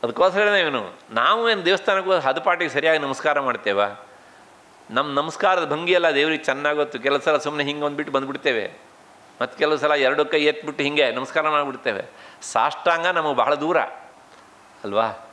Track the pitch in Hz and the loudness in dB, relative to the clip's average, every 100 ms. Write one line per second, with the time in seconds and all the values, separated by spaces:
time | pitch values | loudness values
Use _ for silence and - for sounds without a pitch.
0 | 120 117 180 185 208 202 165 135 98 - | -4 2 2 4 2 2 2 -2 -6 -12
1 | - 110 127 220 233 220 170 185 - 190 | -6 0 2 2 2 0 2 0 2 0
2 | 185 185 135 139 156 175 170 143 156 160 | 2 2 2 0 0 0 0 0 2 2
3 | 143 135 156 143 135 117 104 101 101 101 | 0 -2 0 0 0 -2 0 2 0 -2
4 | - - - - - - - - - 113 | -18 -20 -20 -20 -20 -20 -20 -20 -6 -4
5 | 147 139 151 - 214 185 160 151 175 180 | -2 -2 -4 0 0 2 0 -4 2 2
6 | 170 139 151 156 156 135 147 151 147 127 | 4 2 0 0 -2 -2 -2 0 -2 -2
7 | 123 143 147 151 143 147 143 147 147 143 | 0 0 2 0 0 -4 -4 -2 -4 -4
8 | 151 135 135 139 - 120 98 - - - | -2 -2 -4 -4 -2 -2 -4 -10 -20 -20
9 | - - - - 123 - 156 151 147 147 | -20 -20 -20 -8 -8 0 0 2 0 2
10 | 131 143 147 160 147 151 151 143 143 147 | 2 2 0 2 2 0 -6 -4 -2 2
11 | 135 117 131 165 156 151 143 127 127 101 | 2 0 -4 -2 0 0 -2 -4 -4 -4
12 | - - - - - 117 131 151 175 165 | -6 -14 -20 -18 -4 0 0 0 0 2
13 | 170 175 156 131 113 147 151 170 110 - | 2 0 0 2 2 2 2 0 0 -6
14 | - - - - - - - - 104 101 | -20 -20 -20 -20 -20 -20 -20 -14 -4 0
15 | 113 98 - | 0 -2 -16